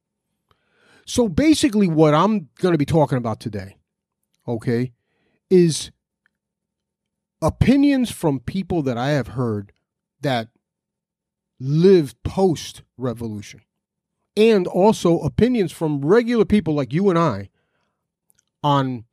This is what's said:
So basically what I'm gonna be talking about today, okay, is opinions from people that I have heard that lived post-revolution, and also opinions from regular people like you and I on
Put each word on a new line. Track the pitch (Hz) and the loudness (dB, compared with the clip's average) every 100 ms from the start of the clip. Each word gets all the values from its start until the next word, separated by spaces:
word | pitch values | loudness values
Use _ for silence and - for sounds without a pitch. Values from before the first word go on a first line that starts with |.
| _ _ _ _ _ _ _ _ _ _ | _ _ _ _ _ _ _ _ _ _
So | - - 233 | -8 -2 -2
basically | 151 311 294 294 214 190 | 2 2 2 2 2 2
what | 156 156 | 4 4
I'm | 147 196 214 151 - | 4 2 -2 -6 -4
gonna | 185 165 | -2 0
be | 143 | 0
talking | 160 143 131 | 0 0 -2
about | 117 110 | -4 -8
today, | 117 104 95 _ _ _ _ _ _ _ - | -8 -10 -14 _ _ _ _ _ _ _ -10
okay, | 117 127 120 127 _ _ _ _ _ - | -6 -4 -4 -4 _ _ _ _ _ 2
is | 185 170 135 - _ _ _ _ _ _ _ _ _ _ _ _ _ _ - | 4 4 0 -10 _ _ _ _ _ _ _ _ _ _ _ _ _ _ -6
opinions | 160 - - 277 285 269 240 | -6 0 2 4 2 2 -2
from | - 165 135 | -4 -4 -4
people | - 190 175 175 | -6 -8 -6 -4
that | 135 117 | -4 -4
I | 135 | -2
have | 147 110 | -2 -4
heard | 113 120 104 98 _ _ _ _ _ | -6 -4 -6 -8 _ _ _ _ _
that | 139 123 113 _ _ _ _ _ _ _ _ _ _ - | -4 -4 -6 _ _ _ _ _ _ _ _ _ _ -12
lived | 127 156 185 185 135 - | -4 2 4 4 2 -8
post-revolution, | - - 190 147 - - _ - 123 117 117 104 101 - _ _ _ _ _ _ _ | -8 -2 -2 -2 -10 -20 _ -10 -8 -8 -10 -10 -14 -20 _ _ _ _ _ _ _
and | - 226 208 | 0 2 2
also | 180 180 202 - 175 170 | 0 2 2 2 0 0
opinions | 151 - 233 240 175 | -2 0 2 2 -2
from | - 160 147 | -4 -4 -2
regular | 143 226 233 233 | 2 2 2 0
people | 185 208 160 | 2 0 0
like | 147 127 | -4 -2
you | 151 202 | 0 0
and | 170 | 2
I | 165 101 101 _ _ _ _ _ _ _ _ _ _ - | 0 -2 -10 _ _ _ _ _ _ _ _ _ _ -6
on | 147 139 131 123 - | 0 0 -2 -6 -14